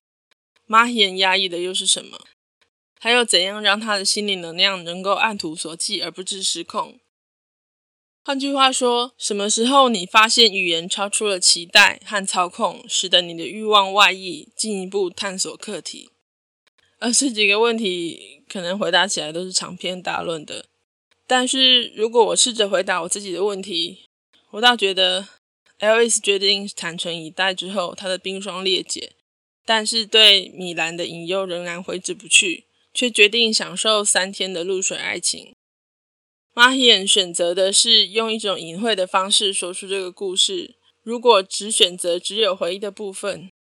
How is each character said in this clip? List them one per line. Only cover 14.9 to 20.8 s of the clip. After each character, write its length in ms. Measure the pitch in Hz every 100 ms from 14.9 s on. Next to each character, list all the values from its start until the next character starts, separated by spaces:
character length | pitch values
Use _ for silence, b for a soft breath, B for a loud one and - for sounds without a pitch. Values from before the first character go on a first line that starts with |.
| 196 185
探 300 | - 202 190
索 160 | 165 -
课 240 | - 180
题？ 300 | - - - _ _ _ _ _ _ _ _ _
而 100 | 220
这 220 | 233 269
几 160 | 214 202
个 140 | 208
问 160 | 233 226
题 680 | 208 180 170 - 98 143 _
可 100 | 202
能 180 | 175 196
回 140 | 190
答 160 | 175 190
起 140 | -
来 100 | 151
都 140 | 160 185
是 80 |
长 240 | 185 175 180
篇 240 | 175 185
大 200 | 175 165
论 220 | 170 165
的， 220 | - - - _